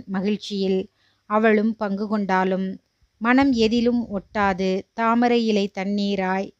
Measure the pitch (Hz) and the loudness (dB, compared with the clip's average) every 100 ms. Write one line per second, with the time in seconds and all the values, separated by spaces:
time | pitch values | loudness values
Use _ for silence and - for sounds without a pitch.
0 | - 190 196 208 - 202 190 190 196 _ | -4 -4 -2 -2 -4 -4 0 -2 -4 _
1 | _ _ - 214 226 214 220 214 208 196 | _ _ -4 0 4 4 2 -2 -4 -4
2 | 208 214 196 185 185 185 190 190 _ _ | -4 -4 0 0 0 0 -4 -8 _ _
3 | _ _ 226 254 277 240 220 240 233 240 | _ _ 2 4 4 2 2 2 2 0
4 | 226 196 - 220 202 185 190 190 - - | -2 -8 -6 -2 0 0 0 -2 -4 -2
5 | 226 233 240 240 226 208 202 - 190 208 | 0 2 2 2 2 0 0 -4 -4 -2
6 | 202 196 185 190 196 - | -2 -2 -2 -2 -4 -12